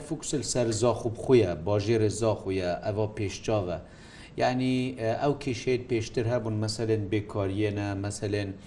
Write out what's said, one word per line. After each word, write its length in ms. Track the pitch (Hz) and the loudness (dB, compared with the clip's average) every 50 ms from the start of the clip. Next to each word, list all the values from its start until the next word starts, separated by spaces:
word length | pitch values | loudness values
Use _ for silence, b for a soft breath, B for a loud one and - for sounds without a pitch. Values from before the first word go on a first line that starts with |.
| - - | 0 -6
فوکسل 340 | 160 - - - 160 135 113 - | -8 -6 -6 -4 -4 -2 -2 0
سەر 160 | - 127 120 113 107 104 | 0 0 2 2 2 2
زاخۆ 260 | 120 120 113 - - 113 110 | 4 2 2 2 -2 -4 -4
بخۆیە، 340 | - - - 131 120 104 87 82 78 82 | -2 4 8 8 8 8 6 0 -2 0
باژێرە 440 | 101 104 104 95 107 117 107 107 104 - 104 | 0 2 2 2 2 2 4 4 2 2 2
زاخۆیە، 500 | 117 110 101 - - 95 95 95 90 87 87 - - | 2 0 0 0 -2 -2 -2 0 0 0 -2 -2 -2
ئەوە 220 | 107 101 107 110 104 107 | -2 0 0 0 -2 -2
پێشچاوە. 640 | - 104 92 - - - - 110 104 92 90 82 78 - B B B B B B B B B B - | -4 -4 -4 -6 -6 -2 0 0 0 0 -2 -4 -6 -8 B B B B B B B B B B 2
یعنی، 320 | 123 123 127 127 127 127 127 127 127 127 127 120 | 2 2 2 2 2 2 2 0 0 -2 -4 -2
ئە، 100 | 117 113 - - | -2 -2 0 2
ئەو 100 | 139 147 139 143 | 2 0 0 0
کێشەیەت 400 | - 139 117 - - 127 127 123 123 - | -2 -4 -4 -2 0 0 0 0 0 0
پێشتر 340 | 127 110 110 - - 131 113 113 | 0 0 0 -2 -2 -2 0 0
هەبوون، 240 | 123 123 110 113 110 107 107 | 0 0 0 0 -2 -2 -2
مەسەلەن 380 | 107 - - 113 107 110 110 101 95 | -2 -2 -2 0 2 2 0 0 0
بێکاریەنە، 760 | 110 104 95 - - 107 98 95 95 104 104 104 101 104 101 101 101 98 101 | 0 -2 -2 -2 -2 -2 0 0 0 0 0 0 0 -2 -2 -2 -2 -4 -4
مەسەلەن، 460 | 104 107 - 110 101 104 104 101 98 95 B B | -4 -4 -4 -4 -2 -2 -2 -2 -4 -6 B B